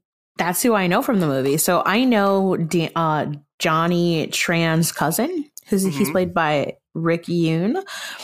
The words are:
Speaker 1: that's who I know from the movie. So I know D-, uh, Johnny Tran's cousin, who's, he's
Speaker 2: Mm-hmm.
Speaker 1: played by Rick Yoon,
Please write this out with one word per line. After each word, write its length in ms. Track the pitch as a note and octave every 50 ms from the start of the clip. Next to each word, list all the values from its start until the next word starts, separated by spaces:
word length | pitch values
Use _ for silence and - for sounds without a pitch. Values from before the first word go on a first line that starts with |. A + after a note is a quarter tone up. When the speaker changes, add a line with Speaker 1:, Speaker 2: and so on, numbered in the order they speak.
| _ _ _ _ _ _ _
Speaker 1:
that's 240 | - F3 E3+ F3+ - -
who 100 | B3 A3+
I 140 | G3+ F#3
know 140 | F3 F3+ A3+
from 180 | C4+ - B3+ G3
the 80 | F3
movie. 300 | D3+ C#3 C3+ C3 C#3 C#3
So 240 | D#3+ - - F3+ E3 -
I 180 | - F#3 A3+ C4
know 540 | C4 A#3+ G#3 G3 G3 G3 G3 F#3+ F#3+ F3+
D-, 320 | - E3+ D#3 - F3 D#3+ - -
uh, 320 | E3 E3 D#3+ D#3 D3+ - D3 D3 D3 - _ _ -
Johnny 680 | - E3+ D#3 D#3+ E3 E3+ F3+ E3+ F3 F3 E3+ D#3+ -
Tran's 640 | - - - - - F3 E3 E3 E3 D#3+ D#3+ E3+ -
cousin, 580 | - - D#3 C#3+ E3 - A3+ D#4+ F#4 E4 C#4+ - _ - -
who's, 160 | - G#3+ F#3+ F#3+
he's 100 | F#3+ D3+
Speaker 2:
Mm-hmm. 160 | C#3 G#3 C#3+
Speaker 1:
played 220 | D#3 F#3+ F#3 F3 F3
by 440 | F3+ E3 D3+ D3+ C#3+ - - - - _ _ -
Rick 320 | D#3+ E3 E3 E3 E3+ -
Yoon, 580 | - E3+ F3 E3 D#3+ D#3+ E3 F3 G#3 C#4+ F#4+ F#4+ - - - - - - -